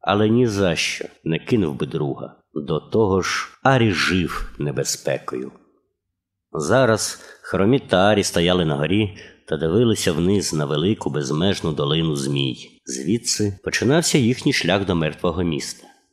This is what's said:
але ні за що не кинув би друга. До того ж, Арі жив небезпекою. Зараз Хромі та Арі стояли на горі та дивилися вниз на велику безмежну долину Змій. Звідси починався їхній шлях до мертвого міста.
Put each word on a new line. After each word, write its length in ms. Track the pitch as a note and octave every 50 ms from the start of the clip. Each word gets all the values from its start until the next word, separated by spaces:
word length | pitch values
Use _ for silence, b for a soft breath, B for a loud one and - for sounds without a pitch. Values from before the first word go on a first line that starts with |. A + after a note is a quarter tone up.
але 280 | - - F#2+ G#2 G#2+ G#2+
ні 180 | A2 A#2+ B2+ A#2
за 280 | G#2 G2 G2 F#2 E2
що 300 | D#2 - - - - - - - _ _
не 160 | D#2+ D#2+ D#2+
кинув 360 | - - A#2+ A#2 G2 D#2+ C#2+
би 100 | C2 -
друга. 500 | C#2 - D#2+ D2+ C#2+ C2 - - - - _ _ _ _ D#2
До 200 | D2 C#2 D#2+ D2+
того 420 | - - - G#2+ A2 G2+ F#2+ F#2+
ж, 260 | F2 - - - - - - _ _
Арі 280 | C3 C3+ C3 A#2 A2+
жив 640 | F#2+ D#2+ - - F2 F#2+ F2 - - - - - - -
небезпекою. 920 | D2 D2 C#2 C2 C#2 - - - - - C2+ B1 - - B1+ B1+ B1+ C2+ - - _ _ _ _ _ _ _ _ _ _ _ _ _ _ _ _ _ _
Зараз 680 | - D#2+ D2+ D2 G#2+ B2+ C3+ A#2 A2+ G#2 - - - - B B B B
Хромі 380 | B - - F2 F#2+ G#2 C3 C#3
та 180 | - - - F#2
Арі 260 | F#2 G2+ G#2+ G2+ F#2+
стояли 420 | - - F#2 E2+ F2 F2+ F#2 F2
на 100 | D#2 D2+
горі 420 | C#2+ D2+ D#2 F2+ G#2 A2 G2+ F#2+ B B B B B _ -
та 100 | - D2+
дивилися 540 | D2 D#2+ E2+ G#2+ B2 A#2 A2 - - -
вниз 420 | E2+ D2+ E2+ F2+ G2+ G2+ F2 - -
на 120 | D#2 D2+
велику 440 | C#2 D2+ D2 D2+ F#2+ A2 - - D2+
безмежну 640 | C#2 D2+ D2 C2 D2 D2+ E2+ G2+ F#2+ - - F2
долину 440 | D#2 C#2+ D#2 C#2+ D2+ D#2+ E2 D#2+ D#2
Змій. 420 | C#2+ C#2 C2+ C#2+ C#2+ C#2 C2+ B1 - - - _ - _
Звідси 760 | - B1+ B1+ C2+ D2+ G#2 A#2+ A#2+ - - - G#2+ G#2 G2 - _
починався 540 | - - - - G#2+ C#3 E3 E3 - - E3
їхній 360 | B2+ A2 B2 - - D3+ C3+
шлях 320 | - - - F#2 G2+ G2
до 100 | F2+ F#2
мертвого 480 | E2+ D#2+ D#2 D2+ - - F2+ E2 E2 F2+
міста. 440 | F2 D#2+ C#2 - - - - - - - _ _ _